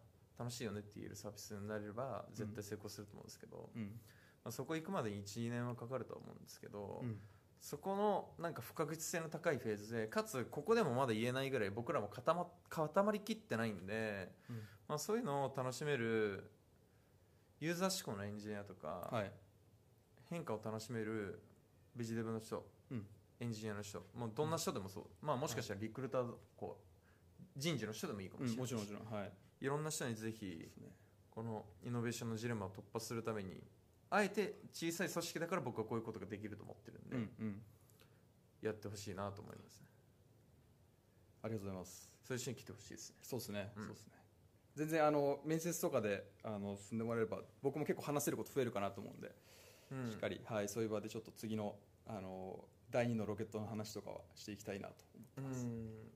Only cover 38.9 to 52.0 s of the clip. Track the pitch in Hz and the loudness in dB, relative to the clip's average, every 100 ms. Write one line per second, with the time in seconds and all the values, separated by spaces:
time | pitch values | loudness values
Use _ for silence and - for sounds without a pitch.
38.9 | - 104 92 101 95 73 - - - - | -6 -6 -4 -4 -4 -10 -12 -14 -18 -20
39.9 | - - - - - - - - - - | -20 -20 -20 -20 -20 -20 -20 -20 -20 -20
40.9 | - - - - - 110 110 98 95 87 | -20 -20 -20 -20 -10 -4 -2 -2 -4 -6
41.9 | - - - - 127 135 117 - 104 - | -12 -16 -20 -4 -2 -2 -4 -8 -12 -12
42.9 | - - - - 120 104 101 101 107 104 | -12 -12 -14 -6 -4 -2 -4 -4 -6 -8
43.9 | - - - - - - - - 139 156 | -8 -14 -20 -20 -20 -20 -20 -14 -4 2
44.9 | 160 151 147 143 139 156 160 170 160 131 | 8 8 8 6 4 4 2 4 2 4
45.9 | 131 107 98 - - 113 104 101 101 - | 4 4 2 -2 -8 -4 -2 -2 -4 -2
46.9 | 113 113 117 113 95 - - 135 151 147 | 0 2 2 2 0 -6 0 0 2 2
47.9 | - - 147 - 123 107 139 120 101 98 | 2 2 2 4 2 0 2 2 2 0
48.9 | 98 - - - - - - - - - | -2 -8 -8 -10 -12 -20 -20 -20 -20 -8
49.9 | 135 123 107 104 - - 110 101 117 110 | -2 -2 0 0 -2 0 0 2 2 2
50.9 | 107 107 113 - - 113 107 104 - - | 2 -2 -6 -8 -6 -2 0 0 -2 -12
51.9 | - | -18